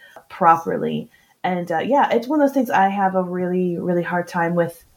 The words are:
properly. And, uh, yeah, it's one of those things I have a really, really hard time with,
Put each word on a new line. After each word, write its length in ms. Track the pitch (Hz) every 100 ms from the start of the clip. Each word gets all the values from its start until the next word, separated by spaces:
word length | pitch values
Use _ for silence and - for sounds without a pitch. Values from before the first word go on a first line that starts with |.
| - - -
properly. 800 | - 170 165 185 170 156 76 - _ _ _
And, 280 | 180 180 175
uh, 80 | 165
yeah, 300 | 180 277 247
it's 140 | 233 240
one 140 | 302
of 60 | 285
those 60 |
things 160 | 277 233
I 180 | 196 196
have 260 | 202 190 190
a 80 |
really, 540 | 180 180 180 185 180 170
really 260 | 180 175
hard 240 | 170 175 175
time 280 | 180 170 175
with, 280 | 170 - _